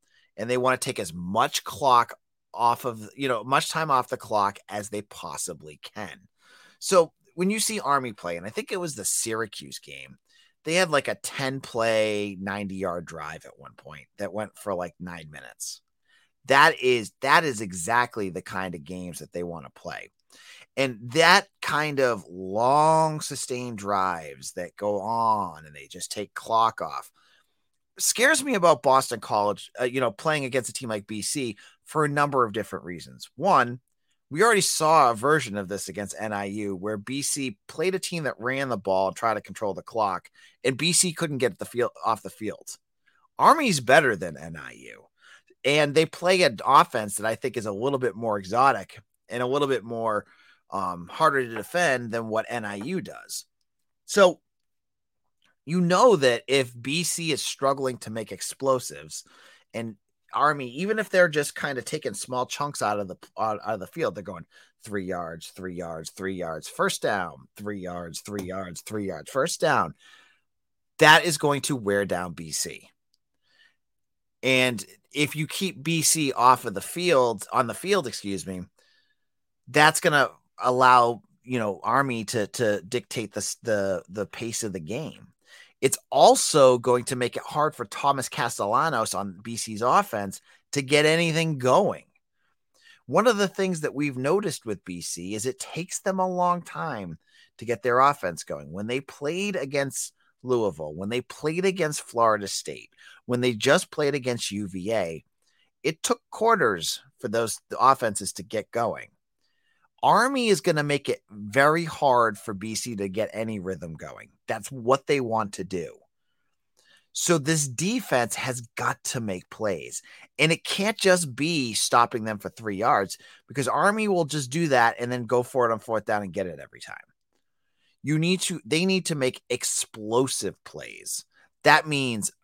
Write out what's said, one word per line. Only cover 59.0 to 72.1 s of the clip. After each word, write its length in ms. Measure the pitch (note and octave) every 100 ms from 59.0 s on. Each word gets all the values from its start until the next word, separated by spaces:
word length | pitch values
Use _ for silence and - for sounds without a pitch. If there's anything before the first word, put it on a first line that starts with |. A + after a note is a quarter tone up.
| D#2 - - - - _ _
and 220 | A2+ A#2 G2+ _ _ _
Army, 380 | A2 D3 C#3+ B2
even 300 | C3+ G3 A3
if 100 | G3
they're 180 | F#3 F3
just 280 | D3 C#3+ -
kinda 260 | D3+ B2+
taking 320 | - D#3 B2+
small 320 | - - B2 B2+
chunks 380 | - D3 -
out 160 | G#2+ G#2
of 80 | F#2+
the, 100 | F#2 - -
out, 220 | A2 G#2+ G2+
out 80 |
of 60 | G#2+
the 80 | F2+
field, 280 | E3 A#2 F#2
they're 80 |
going 220 | G2 E2+ - _ _ _
three 220 | A2 G2+ F#2
yards, 420 | F2 E2 E2 -
three 260 | - F#2
yards, 380 | F2 E2+ E2 D#2+
three 240 | - F#2+ F#2
yards, 320 | E2 D#2 -
first 340 | - F#3 -
down, 460 | C3+ G2+ E2+ C2+ B1+ -
three 220 | G#2 G2+
yards, 420 | F2+ F2 E2+ D#2
three 220 | - G2+
yards, 380 | F2+ F#2+ F2+ D#2+
three 260 | - G#2+ F#2+
yards, 240 | D#2 -
first 280 | C3 E3 -
down. 360 | D#3 A#2+ E2+ - - - _ _ _ _ _ _ _ -
That 260 | D#3 D#3+ E3+
is 140 | D3
going 220 | D3 C#3
to 140 | - C3+
wear 300 | G2+ G2+
down 280 | F#2+